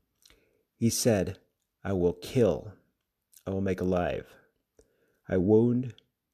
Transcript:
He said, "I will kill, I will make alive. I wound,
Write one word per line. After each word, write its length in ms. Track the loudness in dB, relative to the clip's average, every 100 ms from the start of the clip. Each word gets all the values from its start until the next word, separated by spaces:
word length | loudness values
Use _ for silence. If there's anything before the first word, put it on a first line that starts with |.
| _ _ _ _ _ _ _ _
He 140 | -2
said, 500 | 2 2 2 0 -8 _ _ _ _
"I 100 | -6
will 200 | 0 0
kill, 600 | -2 -4 2 2 0 -8 -20 _ _ _ _ _ -14 -8
I 60 |
will 100 | -4
make 200 | -2 -2
alive. 540 | 0 0 -2 -6 -10 -20 _ _ _ _ _ _ _ _ -4
I 100 | -2
wound, 580 | 4 4 4 0 -4 -12 _ _ _